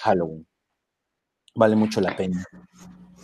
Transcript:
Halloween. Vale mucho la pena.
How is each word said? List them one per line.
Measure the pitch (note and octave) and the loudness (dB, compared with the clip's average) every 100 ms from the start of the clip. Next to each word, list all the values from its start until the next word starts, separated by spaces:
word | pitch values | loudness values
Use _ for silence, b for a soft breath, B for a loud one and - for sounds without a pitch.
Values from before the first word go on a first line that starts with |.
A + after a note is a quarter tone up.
Halloween. | A2 F#2 D#2+ D#2+ - _ _ _ _ _ _ _ _ _ _ A#2 | -2 -2 -2 -8 -18 _ _ _ _ _ _ _ _ _ _ 2
Vale | A2 G#2+ | 4 4
mucho | G#2+ A2 | 2 0
la | F#2 - | -2 -2
pena. | F#2+ F2+ - - - _ - - - - | -4 -6 -8 -18 -20 _ -20 -20 -20 -20